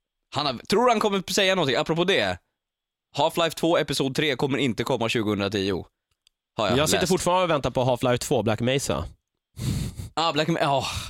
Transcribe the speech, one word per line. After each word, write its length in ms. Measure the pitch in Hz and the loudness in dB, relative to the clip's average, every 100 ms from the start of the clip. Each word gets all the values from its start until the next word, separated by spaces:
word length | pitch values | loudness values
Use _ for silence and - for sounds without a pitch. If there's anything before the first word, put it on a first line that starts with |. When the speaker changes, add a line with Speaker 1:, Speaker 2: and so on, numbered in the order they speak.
| _ _ _ 135 | _ _ _ -4
Speaker 1:
Han 100 | 151 | -4
har, 80 | |
tror 360 | 233 - 190 247 | -4 -2 2 4
han 100 | 220 | 4
kommer 320 | 220 196 - | 2 -2 -2
säga 220 | - 190 190 | 0 2 2
någonting. 200 | 135 123 | 2 0
Apropå 260 | 151 160 | 0 0
det. 340 | 180 165 98 92 _ _ _ _ _ _ _ - | 2 2 0 -4 _ _ _ _ _ _ _ -2
Half-Life 320 | 160 170 165 - | 0 0 -2 0
två 220 | 165 165 | 2 2
episod 380 | 151 139 135 135 | 2 -2 -2 0
tre 200 | 151 127 | -2 0
kommer 220 | 143 131 | 0 0
inte 260 | 131 104 | 0 -2
komma 260 | 120 127 113 | -2 0 0
tjugohundratio. 760 | 120 104 101 98 101 95 87 - _ _ _ _ _ _ - | 0 0 0 0 0 0 -2 -6 _ _ _ _ _ _ -2
Har 120 | 101 | 0
jag 80 | 127 | 2
Speaker 2:
Jag 120 | 156 | 2
sitter 120 | 202 | 2
Speaker 1:
läst. 80 | 175 | 2
Speaker 2:
fortfarande 320 | 185 180 180 | 0 2 2
och 60 | 180 | 2
väntar 220 | 151 127 | 0 0
på 100 | 131 | 0
Half-Life 340 | 127 123 127 123 | 0 0 0 0
två, 260 | - 131 | 0 0
Black 160 | 107 107 | 0 0
Mesa. 460 | 117 139 - 76 - - _ _ _ - - - - - - | 0 0 -2 -4 -6 -12 _ _ _ -8 -4 -2 -4 -8 -8
Speaker 1:
Ah, 200 | - 165 | -2 0
Black 140 | 147 160 | 0 0
Me-, 120 | 165 | 0
ja. 240 | 151 139 - - | 0 0 -2 -6